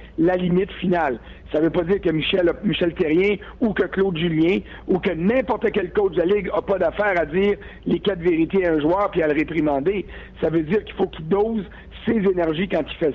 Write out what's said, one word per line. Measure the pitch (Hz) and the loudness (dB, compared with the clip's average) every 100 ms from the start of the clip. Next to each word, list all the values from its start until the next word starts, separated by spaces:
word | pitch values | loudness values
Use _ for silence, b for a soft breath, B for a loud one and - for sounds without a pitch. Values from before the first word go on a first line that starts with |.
| B - | B 0
la | 165 180 | 2 2
limite | 180 175 196 | 2 0 0
finale. | - 180 175 147 117 B B - | -2 0 2 0 -2 B B -4
Ça | 151 | 0
veut | 160 | 2
pas | 175 | 2
dire | 165 196 | 0 0
que | 175 | 2
Michel, | 156 - 190 175 - | 0 0 2 2 2
Michel | 202 156 175 | -2 0 0
Therrien | 156 160 165 196 202 B B | 0 2 2 2 0 B B
ou | 226 | -2
que | 190 | 0
Claude | 180 170 196 160 | -2 0 0 0
Julien | 170 156 165 202 - B - | 0 2 2 0 -4 B -2
ou | 180 | 0
que | 196 | 0
n'importe | 160 185 254 254 226 208 | 0 2 2 0 0 0
quel | 202 180 | -2 -2
coach | 202 196 | 0 2
de | 165 | 2
la | 170 | 2
Ligue | 208 185 | 2 0
a | 165 | -2
pas | - 196 | 0 0
d'affaire | 165 - 208 175 | 0 0 0 0
à | |
dire | 156 170 202 202 B B - | 0 2 2 0 B B -4
les | 170 | -2
quatre | 202 185 | -2 0
vérités | 170 160 160 196 175 | 0 2 2 2 2
à | |
un | 156 | 2
joueur | 147 190 202 | 2 2 2
puis | 170 | 2
à | 156 | 2
le | |
réprimander. | 147 147 165 151 139 151 202 - B B - | 0 0 0 0 0 0 -2 -6 B B -4
Ça | 165 | -2
veut | 160 | 0
dire | 151 208 | 0 -2
qu'il | - - | -2 -4
faut | 190 | -4
qu'il | - 160 | -4 -2
dose | 196 220 220 175 B B - | 0 2 -2 -6 B B -8
ses | - 233 | -2 2
énergies | 196 180 160 156 202 | 2 2 0 0 -2
quand | 170 | -2
il | 143 - | -4 -2
fait | 165 | -2